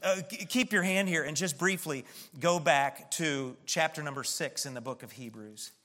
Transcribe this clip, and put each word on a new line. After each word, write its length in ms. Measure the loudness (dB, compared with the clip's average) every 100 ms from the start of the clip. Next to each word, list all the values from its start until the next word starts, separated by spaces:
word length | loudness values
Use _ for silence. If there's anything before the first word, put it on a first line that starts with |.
Uh, 200 | 2 0 -2
k-, 180 | -10 -2
keep 280 | 0 4
your 80 | 4
hand 260 | 4 4 4
here 140 | 2
and 160 | 0 -2
just 220 | -2 0
briefly 460 | 0 0 -2 -6 -6 -16 -18 0
go 200 | 2 4
back 520 | 6 6 6 -2 -8
to 440 | -2 0 0 -2 -8 -4
chapter 340 | 0 0 0
number 220 | -8 -6
six 420 | -6 -4 -4 -4 -6
in 80 |
the 80 | -6
book 220 | -8 -10
of 80 | -12
Hebrews. 580 | -14 -14 -14 -16 -14 -16 -16